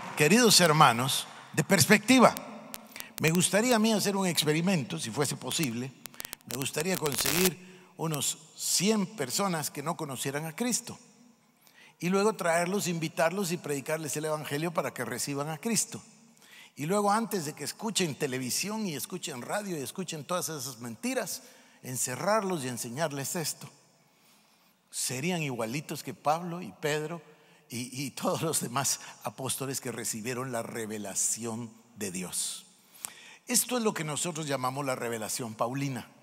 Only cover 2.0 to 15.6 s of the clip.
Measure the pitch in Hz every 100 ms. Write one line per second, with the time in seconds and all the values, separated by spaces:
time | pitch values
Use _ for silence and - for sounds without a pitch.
2 | - 254 190 - - - - - - -
3 | - - 151 175 - 196 254 220 220 208
4 | 202 196 185 151 151 156 185 175 110 165
5 | 117 110 139 139 123 - 131 113 135 -
6 | - - - - - 131 131 147 180 180
7 | 147 127 151 160 185 143 - - - -
8 | 160 143 - - - - - - 202 214
9 | 180 - 127 - 196 165 135 147 147 170
10 | 147 123 139 143 160 156 240 - - -
11 | - _ - _ _ _ _ - - -
12 | 170 196 214 208 175 170 175 202 165 170
13 | 160 - 165 190 170 180 147 139 143 160
14 | 147 151 156 151 143 143 170 170 131 -
15 | 113 120 - 139 147 156